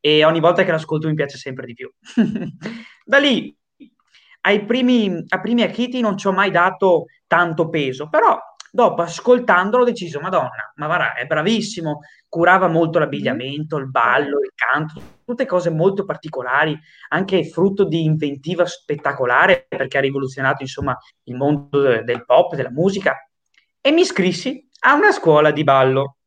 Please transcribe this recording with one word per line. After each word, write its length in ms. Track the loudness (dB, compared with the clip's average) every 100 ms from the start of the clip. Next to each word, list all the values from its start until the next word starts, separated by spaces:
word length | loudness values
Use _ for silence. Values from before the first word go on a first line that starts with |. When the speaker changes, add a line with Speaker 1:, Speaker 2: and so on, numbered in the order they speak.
Speaker 1:
e 240 | 4 4
ogni 160 | 4 4
volta 240 | 2 2
che 60 | 2
l'ascolto 340 | 0 -2 -4 -2
mi 60 |
piace 220 | -4 -4 -6
sempre 260 | -12 -12 -14
di 80 |
più. 160 | -16 -18 _
<laughs> 1040 | -8 0 0 -2 -10 -12 -14 -14 -20 _
Da 140 | 0 2
lì, 380 | 4 0 -4 _ _ _ -20 _ _ _ _ _
ai 220 | 0 0
primi, 600 | 0 0 2 2 2 -4 -6
a 120 | -6
primi 220 | -2 0
acchiti 380 | 0 -2 -6 -2
non 160 | -2 -2
ci 80 | -2
ho 60 |
mai 180 | 0 0
dato 560 | 2 0 2 2 2 0 _ _
tanto 420 | 0 0 -2 -2
peso, 400 | -2 -4 -6 -2
però 300 | 2 2 0 -4 _ -12
dopo, 280 | 0 2 2
ascoltandolo, 800 | -6 -4 2 2 4 2 4 2
ho 40 | 2
deciso, 320 | 0 -8 -8
"Madonna, 540 | -2 -2 -2 -8 -16 -10
ma 100 | -4
va, 260 | -2 -2
è 120 | -4 -4
bravissimo." 760 | -2 0 -2 -2 -8 -8 -8 -12 _ _
Curava 420 | 0 4 4 4
molto 300 | 2 2 0
l'abbigliamento, 760 | -2 -2 -4 -4 -6 -8 -6 -8
Speaker 2:
Mm. 40 |
Speaker 1:
il 100 | -4
ballo, 480 | 0 2 2 0 -4
il 120 | -6
canto, 480 | -4 -2 -2 -4 -10 -20 _ -10
tutte 180 | -6
cose 240 | -2 -2 -2
molto 380 | 0 0 0 -6
particolari, 680 | -8 -8 -10 -2 0 0 -2 _ _ -6
anche 340 | -4 0 -2
frutto 400 | -2 0 0 2
di 180 | 0 0
inventiva 600 | 0 0 -2 -6 -8 -4
spettacolare, 1040 | -4 -4 _ -6 -6 -4 0 2 4 2 _
perché 300 | -8 -4 -2
ha 20 |
rivoluzionato, 600 | -2 -2 -8 -4 -4 -2
insomma, 340 | -6 -8 -6 -6 _ _
il 100 | -14 -4
mondo 440 | -2 -2 -2 0
de-, 200 | 2 2
del 200 | 0 -6
pop, 300 | 2 4 4
della 160 | -2 -6
musica. 440 | -2 -2 0 -2 -4 _ _ _ _ _ _
E 120 | 0
mi 100 | 2
iscrissi 680 | 2 2 -2 0 -6 -10 _ _
a 100 | 2
una 180 | 4 4
scuola 380 | 2 4 4 4
di 140 | 2
ballo. 520 | 2 4 4 2 -2 _